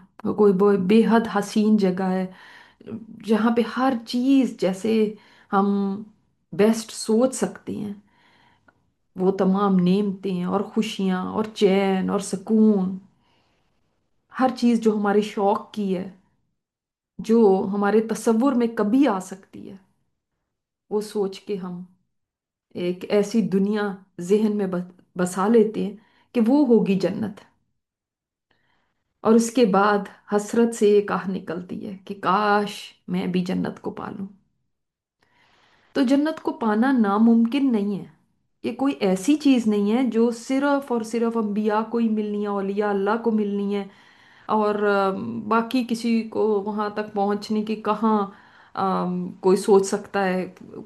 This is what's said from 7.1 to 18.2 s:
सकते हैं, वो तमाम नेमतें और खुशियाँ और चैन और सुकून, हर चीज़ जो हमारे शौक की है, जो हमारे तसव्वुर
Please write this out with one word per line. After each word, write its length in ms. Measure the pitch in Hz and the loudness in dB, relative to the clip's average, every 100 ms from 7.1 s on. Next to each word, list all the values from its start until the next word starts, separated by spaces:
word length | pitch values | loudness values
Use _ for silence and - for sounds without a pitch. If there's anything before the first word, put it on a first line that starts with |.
| 220 262 | 2 2
सकते 400 | - 185 - - | 0 -6 -6 -12
हैं, 340 | 202 208 208 _ _ _ _ _ _ _ _ _ _ _ 185 | -10 -10 -12 _ _ _ _ _ _ _ _ _ _ _ -2
वो 160 | 185 | 0
तमाम 440 | 190 190 190 202 190 | 2 2 2 2 4
नेमतें 680 | 180 196 208 190 196 185 180 | 4 2 0 -4 -6 -4 -2
और 180 | 190 | -4
खुशियाँ 680 | 196 226 214 - 190 185 185 | -2 -4 -4 -2 -2 -2 -4
और 120 | 196 220 | -4 -6
चैन 640 | - 202 190 196 190 185 | 0 2 4 2 0 -2
और 120 | 196 | -4
सुकून, 800 | 190 185 - 220 220 202 185 190 - _ _ _ _ _ _ _ _ _ _ _ _ | -4 -8 0 4 4 4 0 -6 -12 _ _ _ _ _ _ _ _ _ _ _ _
हर 180 | - 254 | -2 -2
चीज़ 300 | - 240 226 | 2 2 2
जो 100 | 226 | 2
हमारे 300 | 208 202 202 | 0 2 2
शौक 500 | 208 - 202 220 - 214 | 0 0 0 0 -4 -6
की 180 | 202 | -4
है, 300 | 175 190 - _ _ _ _ _ _ _ _ _ - | -4 -6 -14 _ _ _ _ _ _ _ _ _ -10
जो 440 | 185 226 214 190 | 0 4 6 4
हमारे 380 | 196 202 202 214 | 0 -2 2 2
तसव्वुर 520 | 220 214 | 0 -2